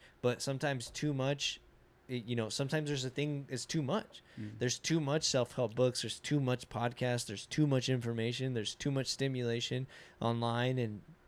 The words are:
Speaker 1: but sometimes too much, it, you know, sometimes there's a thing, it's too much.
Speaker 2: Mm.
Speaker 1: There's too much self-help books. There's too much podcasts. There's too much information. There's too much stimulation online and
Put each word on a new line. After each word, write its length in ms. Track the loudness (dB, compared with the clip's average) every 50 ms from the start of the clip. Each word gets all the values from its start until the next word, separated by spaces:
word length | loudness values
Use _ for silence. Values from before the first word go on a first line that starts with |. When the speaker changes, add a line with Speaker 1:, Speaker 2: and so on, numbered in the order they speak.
| -16 -20 -8 0
Speaker 1:
but 200 | 0 0 0 0
sometimes 480 | -2 -4 -4 -2 0 -2 -2 -2 -4 -8
too 220 | -6 -2 -2 0 0
much, 460 | 2 2 0 0 0 -2 -4 -4 -6 -12 -20 -20 -20 -20 -20 -20 -20 _ -6
it, 180 | -6 -4 -2
you 100 | -2 0
know, 140 | 0 0 0
sometimes 400 | 0 -2 -2 0 0 0 0 0
there's 160 | 0 0 -2
a 40 | -2
thing, 380 | -2 0 0 0 0 -2 -4 -4
it's 160 | -6 -6 -4
too 160 | -2 -2 0
much. 420 | 0 2 0 -2 -2 -4 -12 -20 -20 -18 -12 -10
Speaker 2:
Mm. 120 | -10 -8 -4 0
Speaker 1:
There's 180 | 0 0 0 0
too 220 | 0 2 2 2
much 240 | 2 2 0 2 2
self-help 500 | 2 2 2 2 2 0 0 0 0 4
books. 280 | 4 4 4 4 2 -4
There's 160 | -6 -6 -6
too 200 | -2 0 2 2
much 300 | 4 2 0 0 -2 -6
podcasts. 560 | -4 -2 -2 -2 -2 0 0 0 0 0 -2
There's 220 | -4 -6 -8 -8 -4
too 180 | 2 2 4
much 240 | 4 4 4 4 2
information. 640 | 0 0 0 -2 0 0 0 0 0 -2 -2 -2 0
There's 220 | 0 -2 -2 -4
too 160 | -2 -2 0
much 160 | 0 0 0 -2
stimulation 800 | -2 -2 0 -2 0 0 0 0 0 0 -2 -2 -2 -2 -4 -4 -10 -16 -20 -18 -8 -2
online 560 | 0 0 2 2 2 2 2 2 2 2 2 2
and 240 | 0 0 -2 -6 -10 -16 -20 -20 -20